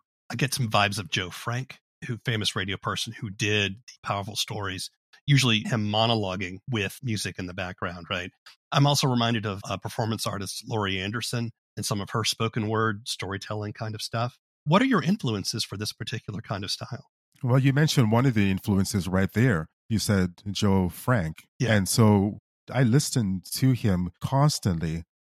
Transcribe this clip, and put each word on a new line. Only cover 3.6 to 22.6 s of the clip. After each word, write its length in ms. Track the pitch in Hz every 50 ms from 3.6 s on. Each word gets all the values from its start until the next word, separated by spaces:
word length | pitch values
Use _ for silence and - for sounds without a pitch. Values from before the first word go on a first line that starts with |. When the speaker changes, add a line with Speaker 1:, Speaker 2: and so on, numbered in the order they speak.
| 101 95 98
Speaker 1:
the 200 | - - - - _
powerful 340 | - - 104 101 95 104 101
stories, 540 | - - - 107 107 101 95 92 95 - - _ _ _ _ _ - -
usually 320 | - 143 131 127 123 113 104
him 320 | 113 202 131 113 104 104
monologuing 680 | 104 107 113 117 117 110 101 92 90 95 95 87 95 95 - -
with 260 | 127 107 98 98 - - -
music 340 | 127 110 101 - 98 87
in 80 | - 95
the 80 | 90 90
background, 540 | 95 92 90 92 - 95 90 90 90 85 -
right? 220 | 101 90 90 90 _ _ - - - _ _ -
I'm 160 | - 151 143
also 200 | 143 143 - -
reminded 380 | 135 123 120 117 117 117 113 104
of, 160 | 107 98 98 - -
uh, 80 | 101
performance 480 | 92 - 110 - - 117 107 113 101 -
artist 380 | 113 98 101 98 92 - - -
Laurie 320 | 127 117 107 101 95 95 95
Anderson 520 | 92 101 113 120 - - - 120 117 117 - _ _ _ -
and 80 | - 101
some 160 | - 113 101
of 80 | 98 -
her 120 | - 113 104
spoken 440 | - - - 113 113 - 123 107
word 400 | 107 110 110 110 110 107 101 117
storytelling 680 | - - - - 92 98 101 - - 107 107 107 107 104
kind 200 | - 113 110 107
of 80 | 107
stuff. 380 | - - - 113 117 123 - _ _ _ _ _ -
What 180 | 147 160 202
are 40 | 254
your 180 | 269 254 180 117
influences 600 | 156 208 - - 127 110 98 90 - - 110 -
for 140 | - -
this 160 | 104 107 - -
particular 480 | - 113 - - 110 - - 107 -
kind 220 | - - 107 95 101
of 80 | 90
style? 340 | - - - - 117 - - _ _ _ _ _ _ - -
Speaker 2:
Well, 160 | 123 123 135
you 140 | 131 135 127
mentioned 380 | 143 160 147 - 151 120 107
one 140 | 110 117 131
of 80 | 139 113
the 160 | 107 101 98
influences 580 | 95 95 - - 101 95 98 - - 101 80
right 240 | 92 90 95 98 92 -
there. 340 | 107 120 135 104 78 80 - _ _ _
You 120 | - 113 98
said 420 | - - 107 95 92 90 87 - - 104
Joe 400 | 95 - 107 101 98 95 92 87
Frank. 540 | - - - - 127 110 82 80 80 - - _ _ -
Speaker 1:
Yeah. 160 | 127 110 110
Speaker 2:
And 120 | 104 95
so 520 | - - - 113 107 104 101 95 107 98 - _ _ _ _